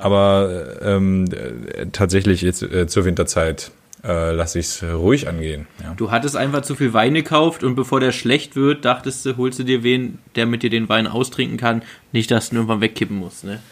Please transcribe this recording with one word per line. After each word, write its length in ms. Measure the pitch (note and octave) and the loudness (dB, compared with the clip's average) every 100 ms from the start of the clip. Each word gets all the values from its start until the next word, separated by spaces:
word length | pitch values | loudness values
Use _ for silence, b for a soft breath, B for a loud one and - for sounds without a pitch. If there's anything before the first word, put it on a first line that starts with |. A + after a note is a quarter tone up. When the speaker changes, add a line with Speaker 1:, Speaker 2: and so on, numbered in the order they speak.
Speaker 1:
Aber, 760 | G2 G2+ G2 G2 F#2+ F2+ C#2 - | 0 4 6 6 2 -2 -8 -4
ähm, 440 | G2+ G2 F#2+ F#2+ F2+ | 0 4 4 4 2
äh, 540 | - B1 A#1+ - - F#2 | -2 -8 -10 -10 -8 -8
tatsächlich 500 | - F#2+ F#2+ G2 F2+ | 0 2 4 4 2
jetzt, 200 | F2+ - | 2 -2
äh, 240 | F#2 F#2 F2 | -2 -2 0
zur 160 | - | 2
Winterzeit, 640 | F#2 F2 E2+ F2 D#2+ D#2 - - _ - | 2 0 0 0 0 -2 -10 -18 _ -16
äh, 300 | A2 E2+ E2 | -4 -2 0
lass 220 | E2 E2 E2+ | 0 -2 -2
ich's 260 | E2 - | -4 -6
ruhig 460 | E2+ E2 F2+ C#3 - | -4 0 2 2 0
angehen, 380 | E2+ D#2 D2 D#2 - | -6 -6 -8 -12 -14
ja. 80 | - | -14
Speaker 2:
Du 160 | F#2 A2 | -6 -2
hattest 240 | A#2 C#3 | 0 0
einfach 280 | C#3+ C3+ C#3+ | -2 -2 -2
zu 120 | C#3 | -4
viel 200 | C#3 C3 | -2 0
Wein 180 | A2 A#2+ | 4 4
gekauft 500 | D#3+ D3 D#3 E3 E3 | 2 2 2 2 2
und 120 | C3 B2+ | -2 0
bevor 240 | B2+ C3+ | 0 2
der 120 | B2+ | 2
schlecht 440 | - A#2 C3+ - C3+ | 0 0 0 0 0
wird, 300 | C#3 C#3+ B2 | 2 2 0
dachtest 400 | B2 C3+ - C3 | 0 -4 -6 -6
du, 100 | B2 | -2
holst 220 | B2+ B2+ | -2 -2
du 40 | |
dir 200 | B2+ B2+ | 0 2
wen, 360 | A#2+ B2+ B2 - _ - | 2 0 0 -10 _ -2
der 100 | A#2 | 0
mit 160 | A#2 | 0
dir 80 | A#2 | 0
den 180 | A2+ A2 | 0 2
Wein 180 | A2 A2 | 0 0
austrinken 520 | A#2 C3 - B2 A#2+ | -2 -2 -2 -4 0
kann, 240 | A#2 A#2 B B _ | 0 0 B B _
nicht, 200 | A2+ A2+ | -2 2
dass 180 | A#2 - | 0 2
du 60 | |
ihn 20 | A#2 | -2
irgendwann 240 | A2+ A2 | 0 0
wegkippen 380 | A2 - G#2+ G2+ | 0 0 -4 -4
musst, 260 | F2 - | -8 -12
ne? 160 | F#2+ G#2+ - | -12 -12 -14